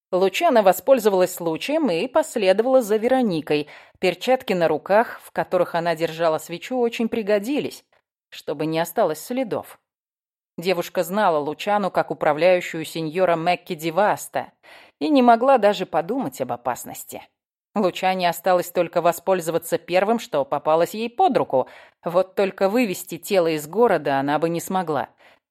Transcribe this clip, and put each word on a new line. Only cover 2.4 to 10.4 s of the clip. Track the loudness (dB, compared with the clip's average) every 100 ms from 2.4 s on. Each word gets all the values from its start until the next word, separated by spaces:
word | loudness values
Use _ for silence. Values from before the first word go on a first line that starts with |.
| 2 2 4 2
за | 2 0
Вероникой. | 2 2 2 -2 -2 -2 -4 -12 -20 _
Перчатки | -2 -2 0 0 0
на | 0 2
руках, | 0 2 2 2 -4
в | -12
которых | -6 -2 0 0
она | -2 -2 -2
держала | -2 0 0 0
свечу, | -4 -12 -6 -2
очень | -2 -2 -4
пригодились, | -4 0 -2 0 -4 -6 -10 _ _ _ _ _
чтобы | -14 -8 -6 -4
не | -2
осталось | -2 0 0 -2
следов. | -6 -6 -4 -6 -8 -18 _ _ _ _ _ _